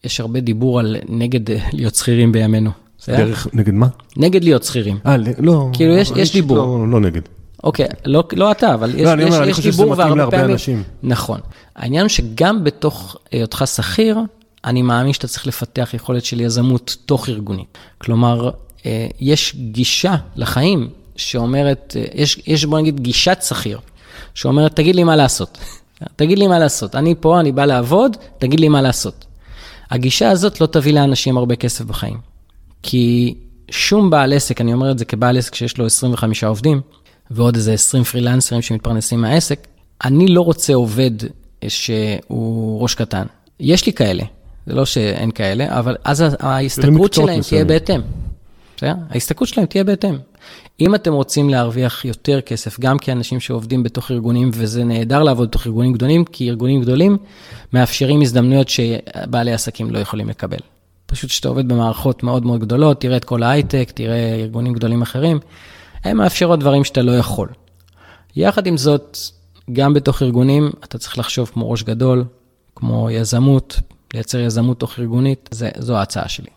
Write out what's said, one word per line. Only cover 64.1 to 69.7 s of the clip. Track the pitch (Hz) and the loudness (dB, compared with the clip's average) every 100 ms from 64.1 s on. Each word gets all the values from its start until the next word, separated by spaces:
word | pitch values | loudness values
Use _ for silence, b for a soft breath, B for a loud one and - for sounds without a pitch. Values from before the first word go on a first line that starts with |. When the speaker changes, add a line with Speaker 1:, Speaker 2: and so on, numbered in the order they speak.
| 117 117 | -2 -2
Speaker 1:
ארגונים | 113 110 117 123 | -4 -6 -4 -4
גדולים | 120 113 117 | -2 -2 -2
אחרים, | 120 131 156 156 - B B B B B | -2 -2 0 0 -4 B B B B B
הם | 185 220 | -4 2
מאפשרות | 196 - 175 170 | 2 2 2 4
דברים | 143 139 | 4 2
שאתה | 139 - | 2 0
לא | 123 123 | 2 2
יכול. | 117 - 92 - _ _ _ b b b b - | 0 -4 -6 -10 _ _ _ b b b b 0
יחד | 185 202 185 | 0 0 -2
עם | 165 | 0
זאת, | 135 143 - - - _ _ _ - | 2 0 -2 -16 -16 _ _ _ -8